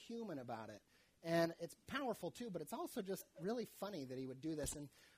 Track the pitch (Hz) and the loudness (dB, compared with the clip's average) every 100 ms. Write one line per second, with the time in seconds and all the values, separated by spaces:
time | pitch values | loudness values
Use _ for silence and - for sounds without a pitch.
0 | - 233 220 151 120 113 110 104 - - | -8 -6 -2 -4 -2 -4 -4 -8 -14 -20
1 | - _ 165 165 165 165 170 - - 262 | -20 _ 4 6 6 4 -6 -8 -2 2
2 | 269 202 170 - 240 175 151 240 339 - | 4 2 0 -2 -2 -2 -2 -2 -2 -2
3 | 190 190 - - 175 247 220 - 196 196 | 0 -2 -4 -4 0 0 -2 -2 -2 -2
4 | 131 131 131 131 156 160 139 156 147 - | -2 -2 -2 -2 -2 0 0 -2 -6 -12
5 | - | -20